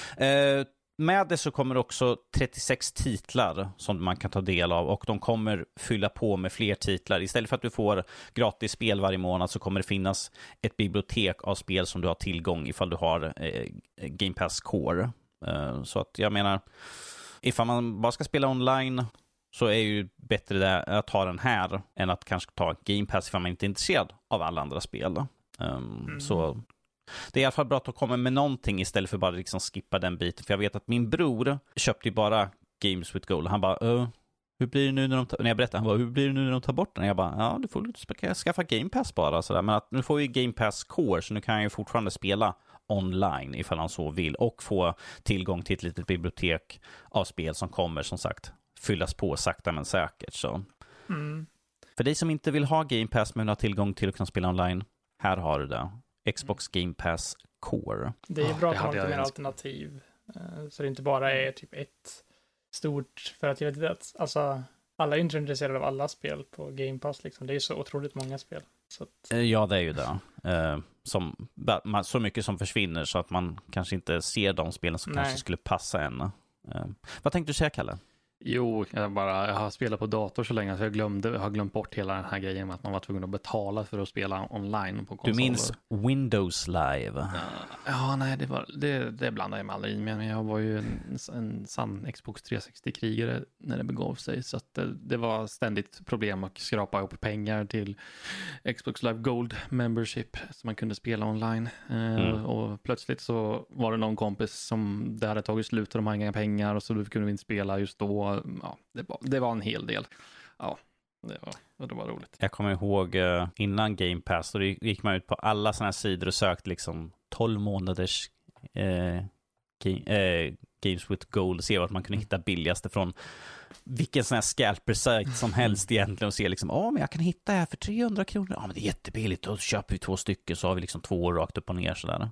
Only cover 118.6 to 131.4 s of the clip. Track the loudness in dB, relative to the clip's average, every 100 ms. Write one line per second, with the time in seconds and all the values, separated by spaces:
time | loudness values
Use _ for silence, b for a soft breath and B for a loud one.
118.6 | -10 -2 0 2 0 -2 -4 -10 _ _
119.6 | _ -6 -2 -2 0 2 4 2 0 -4
120.6 | -16 _ -2 0 -2 -6 -2 0 2 0
121.6 | 2 2 2 -2 -2 -4 -2 -2 0 0
122.6 | 2 0 0 0 -2 -4 B B B B
123.6 | B B -6 -2 0 0 2 2 2 4
124.6 | 4 4 0 2 4 4 2 0 0 4
125.6 | 4 4 2 2 2 0 -2 0 0 0
126.6 | -2 0 2 0 0 0 0 0 0 2
127.6 | 0 -4 -4 0 0 0 -2 -2 -4 -4
128.6 | -6 -4 -2 -4 -6 -2 0 -2 -2 -4
129.6 | 0 0 0 -4 -2 -2 0 -2 -2 0
130.6 | 2 2 -2 -6 -2 0 2 2